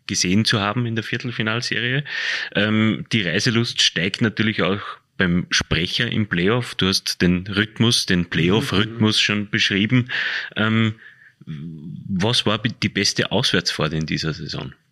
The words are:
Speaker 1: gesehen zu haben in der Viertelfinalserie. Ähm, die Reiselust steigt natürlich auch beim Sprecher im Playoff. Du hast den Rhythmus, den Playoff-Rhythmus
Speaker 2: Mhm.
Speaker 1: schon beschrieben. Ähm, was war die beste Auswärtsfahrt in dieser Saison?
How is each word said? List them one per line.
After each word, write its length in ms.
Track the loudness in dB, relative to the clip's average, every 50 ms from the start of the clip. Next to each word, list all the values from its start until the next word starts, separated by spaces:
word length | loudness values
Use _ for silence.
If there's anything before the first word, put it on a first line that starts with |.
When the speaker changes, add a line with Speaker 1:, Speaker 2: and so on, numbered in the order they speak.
| _ -6
Speaker 1:
gesehen 380 | -2 0 0 2 4 4 4
zu 160 | 4 2 0
haben 240 | 0 0 0 0 -2
in 100 | -2 -2
der 80 | -4 -4
Viertelfinalserie. 1040 | -4 -6 -6 -6 -6 -4 -4 -2 -2 -2 -2 -2 -2 -2 -2 -2 -2 -2 -2 -4 -4 -6 -6 -4 -4 -4 -4 -6 -4 -2
Ähm, 500 | 0 2 2 4 4 4 4 2 0 -2 -2
die 120 | 0 0 0
Reiselust 580 | 0 0 0 2 2 2 2 0 0 0 0
steigt 400 | 0 0 0 0 -2 -2 -2 0
natürlich 400 | 0 0 0 0 0 0 0 0
auch 180 | 0 0 0 -2 -4 -10 -14 -16 _ _ _ -2
beim 280 | 0 2 2 0 0 0
Sprecher 600 | 0 0 0 0 0 -2 -2 -2 -2 -2 -2 0
im 180 | 0 0 -2 0
Playoff. 480 | 0 0 2 2 2 2 0 -4 -4
Du 120 | -2 0 2
hast 340 | 0 0 -2 -4 -2 2
den 240 | 4 4 4 2 0 -2
Rhythmus, 580 | -2 -2 -2 0 0 2 2 4 4 2 2
den 240 | 2 0 0 0 0
Playoff-Rhythmus 880 | 0 0 2 4 4 2 2 2 2 2 0 0 0 2 2 4 4 4
Speaker 2:
Mhm. 40 |
Speaker 1:
schon 280 | 2 2 0 -2 -2 -2
beschrieben. 600 | -2 0 0 2 2 2 2 4 4 2 2 2 -2 -4 -2 -2 -4 -6 -6 -6 -4
Ähm, 400 | -2 0 2 2 2 2 2 0 -4 -12 -20 -20 -20 -20 -20 _ -20 -16
was 1000 | -14 -12 -10 -10 -12 -12 -12 -12 -14 -12 -12 -8 -4 -2 0 0 2 2 2 2
war 120 | 0 0 0
die 300 | -2 -4 -4 -2 -4 -2
beste 440 | 0 0 0 0 0 0 0 0 2
Auswärtsfahrt 580 | 0 2 2 2 0 0 0 -2 -2 -2 0
in 140 | 0 -2 -2
dieser 280 | -2 -2 -2 -2 -4 -4
Saison? 380 | -6 -6 -10 -8 -8 -10 -10 -12 _ _ _